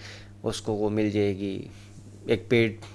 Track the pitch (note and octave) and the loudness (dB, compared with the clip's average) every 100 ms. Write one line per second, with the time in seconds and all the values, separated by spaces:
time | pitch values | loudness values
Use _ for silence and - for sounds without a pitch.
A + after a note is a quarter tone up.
0 | - - - - A2+ G#2 - G#2+ G#2+ G#2+ | -8 -16 -16 -6 -4 -4 -2 0 2 4
1 | G#2+ G#2 G2+ F#2+ G2 F#2+ - - - - | 2 4 2 2 -2 -4 -8 -14 -18 -18
2 | - - - A2+ - A#2+ A2+ G2+ - | -18 -10 0 0 4 4 4 0 -12